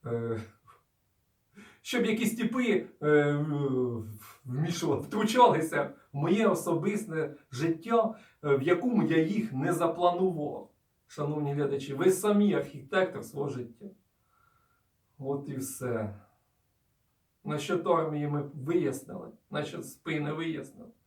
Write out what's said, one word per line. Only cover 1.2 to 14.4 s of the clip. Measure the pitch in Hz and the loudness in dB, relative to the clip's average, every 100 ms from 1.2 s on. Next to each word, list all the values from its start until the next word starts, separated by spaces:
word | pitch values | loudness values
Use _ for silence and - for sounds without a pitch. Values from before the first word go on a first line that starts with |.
| _ _ _ 208 - _ | _ _ _ -20 -20 _
щоб | - 247 | -4 0
якісь | 226 - 202 - | 2 2 0 0
типи, | - 254 240 190 - - | -2 0 2 0 -2 -4
е, | 151 151 147 147 151 143 139 127 123 113 101 104 - - | 4 4 4 2 0 0 0 0 0 -4 -8 -14 -18 -18
вмішували, | 127 127 165 170 - - | -8 -4 -2 -2 -2 -2
втручалися | - 208 214 254 - - - - - - _ | -2 0 2 8 8 8 0 -2 -4 -8 _
в | 139 | -4
моє | 165 208 214 | 2 4 4
особисте | 175 - 165 196 208 - 160 147 - _ | 2 0 0 0 -2 -4 -4 -4 -6 _
життя, | 123 165 160 233 233 220 - - _ | -4 -2 -2 2 2 2 -2 -18 _
е, | 147 139 | 0 2
в | |
якому | 139 180 254 214 | 4 2 4 2
я | 151 160 | 4 4
їх | 160 208 - | 2 0 -2
не | 131 160 | -2 0
запланував. | 170 165 - 175 175 185 160 147 - - _ _ _ _ | 2 0 2 2 4 0 0 -4 -8 -14 _ _ _ _
Шановні | - 143 151 143 | -6 -4 -2 -2
глядачі, | 143 139 139 139 | 0 -2 -2 -6
ви | 135 180 | 2 2
самі | - 208 208 208 | 4 4 4 4
архітектор | 175 139 143 - 196 185 - | 2 -2 -10 -2 0 0 -2
свого | - 143 139 | -10 -6 -4
життя. | 123 117 - 202 - _ _ _ _ | -4 -10 -14 -18 -20 _ _ _ _